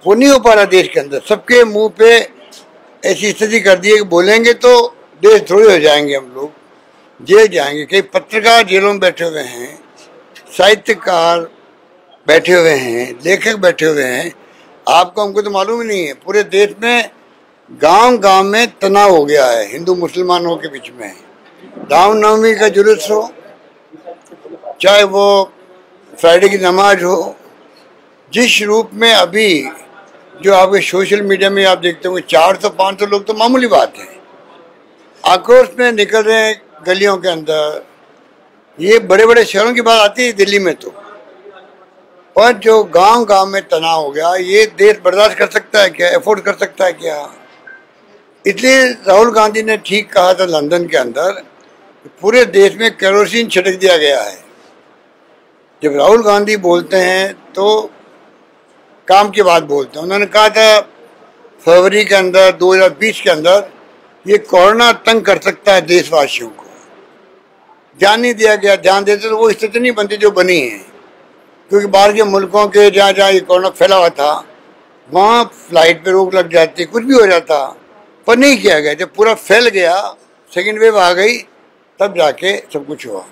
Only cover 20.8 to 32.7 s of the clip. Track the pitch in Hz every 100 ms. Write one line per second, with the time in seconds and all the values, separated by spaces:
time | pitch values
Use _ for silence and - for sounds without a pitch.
20.8 | 120 123 104 92 _ _ _ _ - -
21.8 | - 151 196 214 214 214 220 208 214 196
22.8 | 208 214 214 214 233 - - - _ _
23.8 | _ - 175 - _ - - - - -
24.8 | 180 208 196 196 202 196 190 _ _ _
25.8 | _ _ _ - 170 175 190 196 185 185
26.8 | 202 190 175 185 190 - - _ _ _
27.8 | _ _ _ _ _ 208 240 226 208 214
28.8 | 220 208 233 214 175 196 214 156 127 -
29.8 | - - _ _ _ - 185 190 185 196
30.8 | - 180 190 202 202 196 196 196 190 185
31.8 | 175 170 185 180 175 160 170 185 202